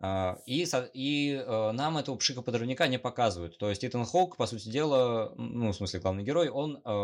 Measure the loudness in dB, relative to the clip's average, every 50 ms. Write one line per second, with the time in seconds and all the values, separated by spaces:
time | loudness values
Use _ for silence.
0 | -4 -2 0 0 0 -2 -2 -4 -6 -4 -2 -2 0 0 0 -2 -2 -4 -6 -4
1 | -2 0 0 2 2 0 0 -2 -2 -2 0 2 2 2 2 0 0 0 0 -2
2 | -2 -4 -2 -2 -2 -2 -2 -4 -2 -2 0 0 0 0 0 2 2 2 2 0
3 | -2 -2 0 2 2 2 2 0 -6 -8 -6 -2 -2 -2 0 0 -2 -2 -2 -2
4 | 0 2 4 4 4 2 0 -2 -2 -2 -4 -6 -6 -4 -2 0 2 4 4 4
5 | 4 4 2 0 -2 -2 -6 -8 -8 -6 -2 0 0 0 0 0 -2 -4 -4 -2
6 | 0 0 0 0 0 0 2 2 2 2 2 0 -2 -2 -4 -6 -4 -2 -2 0